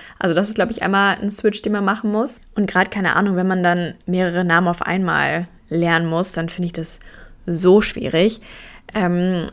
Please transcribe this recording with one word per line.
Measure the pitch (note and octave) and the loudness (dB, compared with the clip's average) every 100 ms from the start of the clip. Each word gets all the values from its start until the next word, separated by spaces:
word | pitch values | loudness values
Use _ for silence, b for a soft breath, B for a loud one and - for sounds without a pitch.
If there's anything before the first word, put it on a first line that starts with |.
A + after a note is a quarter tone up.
| B - | B -4
Also | F#3 D#3+ | 0 2
das | G3+ | 0
ist, | A3 | 0
glaub | G3 | -2
ich, | A3+ | -2
einmal | F#3+ G3 G3 - | 0 2 2 0
ein | G3+ | -4
Switch, | G#3 G#3 G#3 | -2 -2 0
den | G#3 | -2
man | G#3 G3 | 0 0
machen | G#3 G#3+ | -2 -2
muss. | G#3 C4 - - - | -2 -2 -6 -8 -2
Und | G3+ | 0
grad, | F#3 F#3 | 0 0
keine | G#3 F3 - | 0 0 2
Ahnung, | G3+ F3+ | 2 2
wenn | F#3+ | 0
man | F#3 | 2
dann | F3 F3 E3+ - - | 2 2 -2 -6 -2
mehrere | F3+ F3+ F3 | 0 0 0
Namen | F3+ E3 F3+ | 2 2 2
auf | E3+ | 0
einmal | - F#3 F3+ D#3 C#3 D#3+ F3 - - | -2 -2 0 0 0 -2 -6 -14 -6
lernen | E3+ E3+ E3 E3 | -2 2 2 0
muss, | E3 F#3+ | -2 -2
dann | - E3 | -4 -6
finde | - F3 | -6 -6
ich | |
das | E3+ D#3+ - B B B - - | -6 -10 -14 B B B -12 -6
so | E3 F3+ G#3 | 2 6 6
schwierig. | - - - D#3+ G#3 A3+ B B B B - G#3+ | 4 -4 -2 2 2 0 B B B B -8 -2
Ähm, | F3+ F3 F#3 F3+ - | 0 2 0 0 -4